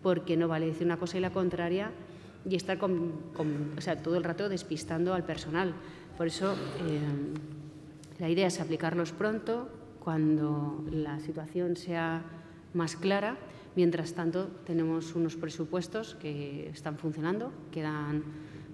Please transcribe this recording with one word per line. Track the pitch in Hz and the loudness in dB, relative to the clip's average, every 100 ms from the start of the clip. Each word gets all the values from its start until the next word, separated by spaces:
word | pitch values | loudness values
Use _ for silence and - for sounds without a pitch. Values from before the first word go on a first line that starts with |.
porque | 190 170 175 165 | 6 4 4 4
no | 170 | 4
vale | 160 160 | 4 2
decir | 160 175 | 2 2
una | 170 | 2
cosa | 175 185 | 0 0
y | |
la | 185 | 2
contraria | 185 185 175 170 180 208 339 - - - - | 2 2 2 2 2 0 -6 -14 -14 -16 -10
y | 196 185 | 0 0
estar | 185 190 | 2 0
con, | 202 175 170 156 - - | 2 2 2 -2 -8 -2
con, | 156 147 147 147 | 0 2 -2 -2
o | |
sea, | 190 151 | -2 0
todo | 165 175 | 2 2
el | |
rato | 165 170 202 | 2 0 0
despistando | 185 - 160 - 165 175 | -2 -2 -4 -2 2 2
al | 185 | 2
personal. | 170 151 165 165 190 160 - - - - | 0 -4 0 2 2 -2 -10 -14 -14 -2
Por | 170 | -2
eso, | 165 190 | 2 0
eh, | 196 - - 170 151 147 143 147 151 - - - - - - - - | 0 -2 -2 0 0 0 0 -2 -4 -8 -12 -12 -14 -16 -16 -16 -4
la | 165 | 2
idea | 170 190 | 4 4
es | - | 2
aplicarlos | 160 151 165 170 160 | 0 2 2 2 0
pronto, | - 208 220 - 233 254 - - - | 2 0 2 0 -2 -2 -10 -14 -8
cuando | - 160 156 156 151 147 143 156 151 | 0 4 6 6 4 2 0 -2 -2
la | 156 151 151 | 0 0 -2
situación | 151 156 156 180 175 175 | -4 -6 -4 0 0 0
sea | - 170 165 165 165 - - - - | 0 0 0 0 -4 -12 -16 -18 -4
más | 175 165 - | 0 0 2
clara. | 190 196 202 - - - - 185 | 4 4 2 -4 -10 -14 -4 6
Mientras | 175 160 165 - | 6 6 -2 0
tanto, | 165 175 190 - - | 0 0 -2 -6 -2
tenemos | 165 160 165 160 | 2 4 2 0
unos | 165 165 160 | 0 0 0
presupuestos | 165 151 160 180 165 220 220 - | -6 -4 0 0 0 -4 -6 -8
que | 151 147 143 143 156 | -6 -4 -4 -6 -8
están | 151 160 147 | -6 -6 -2
funcionando, | 165 156 160 208 247 - - | -2 0 0 0 -2 -8 -8
que | - | -4
dan | 151 151 147 151 151 - - - - | -2 0 0 0 -2 -8 -12 -12 -14